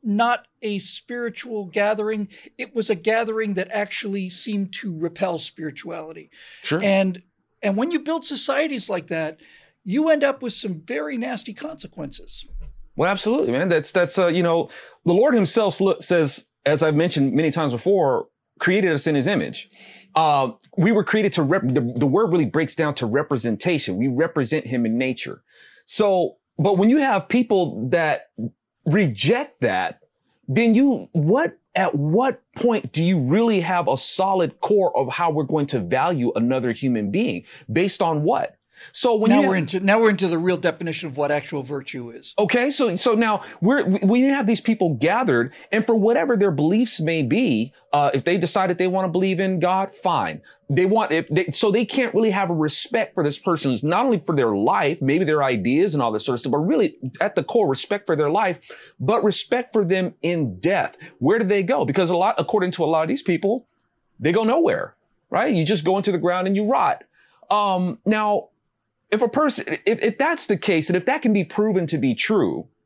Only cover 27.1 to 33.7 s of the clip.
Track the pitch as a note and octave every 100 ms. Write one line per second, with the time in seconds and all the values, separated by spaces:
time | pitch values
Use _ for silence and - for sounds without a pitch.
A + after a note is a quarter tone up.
27.1 | G3+ - B3 A#3+ G3 E3 A2 B2 E3 D#3
28.1 | - - - A2+ - _ _ - F3+ F3
29.1 | G2+ B2+ A#3+ D4+ _ A#2+ F#2 F2 - _
30.1 | _ _ _ - C3+ A#3 A3 C#4 A#3 -
31.1 | E3+ D3+ B3 E4+ - _ F#3 F#3+ D3 D3
32.1 | F#3 C4 - _ - A#3+ A3 C3 - E3
33.1 | F#3 B2+ F#3 A#3 G3+ E3